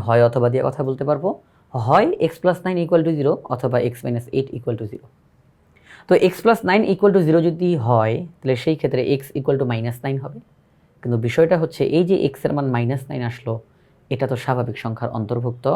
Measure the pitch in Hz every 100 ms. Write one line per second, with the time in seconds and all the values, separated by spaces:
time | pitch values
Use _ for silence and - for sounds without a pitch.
0 | 113 117 120 127 120 131 131 131 135 131
1 | 139 143 180 - _ _ _ 127 113 165
2 | 277 - 160 - 180 175 185 180 170 175
3 | 160 156 139 175 - 127 - 127 120 123
4 | 127 120 120 135 135 131 127 113 107 -
5 | - _ _ _ _ _ _ _ _ -
6 | - 180 185 - 226 226 185 196 - 190
7 | 202 190 156 170 170 165 180 165 117 117
8 | 110 123 175 - 135 120 160 156 147 127
9 | - 139 - - 135 139 131 117 117 120
10 | 139 135 147 214 - _ _ _ _ _
11 | 123 117 117 139 165 175 160 - 139 151
12 | 180 190 143 - 143 143 135 120 120 135
13 | 139 139 120 120 - 110 - _ _ _
14 | _ 123 131 123 - 123 120 107 117 113
15 | 117 117 104 120 120 120 131